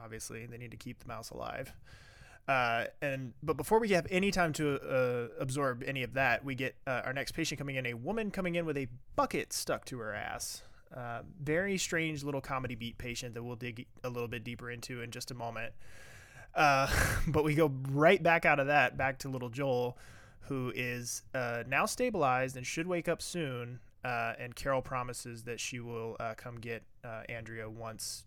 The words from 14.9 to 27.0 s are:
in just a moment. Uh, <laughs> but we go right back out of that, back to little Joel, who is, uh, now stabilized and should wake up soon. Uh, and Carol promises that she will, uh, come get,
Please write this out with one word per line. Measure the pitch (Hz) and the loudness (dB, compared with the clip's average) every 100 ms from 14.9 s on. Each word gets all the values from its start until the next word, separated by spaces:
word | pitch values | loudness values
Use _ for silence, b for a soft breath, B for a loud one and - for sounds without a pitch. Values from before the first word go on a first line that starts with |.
| 123 | -8
in | 117 | -8
just | 120 - | -8 -8
a | |
moment. | 123 117 113 113 - B B B B B B B | -6 -6 -4 -6 -8 B B B B B B B
Uh, | - 151 135 139 B B | 6 8 8 6 B B
<laughs> | B B | B B
but | 151 | 6
we | 151 147 | 6 6
go | 156 135 135 | 6 4 0
right | 139 156 196 | 8 10 10
back | 165 165 170 | 8 6 6
out | 143 | 6
of | 139 | 6
that, | 147 123 139 | 8 6 4
back | 135 131 | 0 0
to | 139 | -4
little | 131 123 | -4 -4
Joel, | 117 139 123 123 123 B B B B | -2 2 2 2 -2 B B B B
who | - 135 127 110 | -6 -2 -2 -2
is, | 123 123 120 - - | -2 -2 -4 -6 -4
uh, | 131 123 120 117 | -4 -2 -2 0
now | 135 208 | 2 2
stabilized | - 247 208 139 127 131 131 | 2 0 4 4 4 0 -4
and | 123 | -6
should | - 170 | -4 -2
wake | 175 165 | 0 0
up | 165 | -2
soon. | - 175 151 123 120 123 - - | -2 -4 -4 -4 -8 -10 -16 -8
Uh, | 127 120 117 110 | -2 0 0 -2
and | 123 120 | -8 -6
Carol | 139 135 | 0 0
promises | 123 131 123 120 120 117 117 | 0 -2 -4 -6 -8 -10 -8
that | 113 | -6
she | - 123 | -6 -6
will, | 117 117 113 113 | -6 -6 -6 -6
uh, | 113 110 | -6 -6
come | 127 117 | -10 -10
get, | 117 113 - - | -8 -8 -10 -18